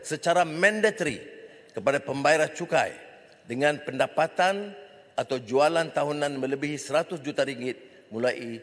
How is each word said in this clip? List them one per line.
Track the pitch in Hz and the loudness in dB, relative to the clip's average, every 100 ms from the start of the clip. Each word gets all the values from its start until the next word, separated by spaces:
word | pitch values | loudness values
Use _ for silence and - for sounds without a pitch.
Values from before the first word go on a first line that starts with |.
secara | - 151 170 170 165 | -8 -2 2 2 2
mandatory | 156 196 214 208 208 160 101 - - - - - | 4 2 4 2 2 -2 -4 -10 -18 -20 -20 -14
kepada | - 107 160 | -2 0 0
pembayar | - 135 139 156 151 | -2 0 4 4 2
cukai | - 175 156 98 - - - - - | -2 -2 0 0 -4 -16 -20 -20 -20
dengan | - 123 147 147 | -8 0 2 0
pendapatan | - 131 135 - 160 - 180 202 208 - - - - - | -4 -2 0 2 0 2 2 0 -6 -14 -20 -20 -10 -8
atau | 123 131 | -4 -4
jualan | 110 131 151 165 165 | 0 4 4 2 0
tahunan | 151 143 147 143 135 | 0 -2 0 -2 -2
melebihi | 131 135 147 147 | -4 -4 -4 -6
seratus | - 147 170 170 | -2 0 0 -4
juta | 139 147 | -4 -2
ringgit | 139 123 127 120 - - - | -2 -2 -6 -8 -12 -20 -12
mulai | 113 123 120 117 113 | -2 0 0 -6 -10